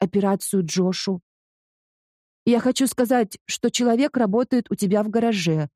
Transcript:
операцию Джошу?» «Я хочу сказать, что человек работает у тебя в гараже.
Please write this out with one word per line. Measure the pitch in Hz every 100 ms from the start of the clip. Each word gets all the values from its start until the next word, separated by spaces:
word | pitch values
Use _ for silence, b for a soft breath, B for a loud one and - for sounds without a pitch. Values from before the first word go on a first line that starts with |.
операцию | 165 202 196 196 - 196 165
Джошу?» | 180 185 185 - 180 - _ _ _ _ _ _ _ _ _ _ _ -
«Я | 233
хочу | 254 254 262
сказать, | - 247 254 214 - -
что | - 240
человек | - 240 233 294 240
работает | 214 220 247 247 -
у | 196
тебя | 196 202
в | 214
гараже. | 226 233 208 165 156 147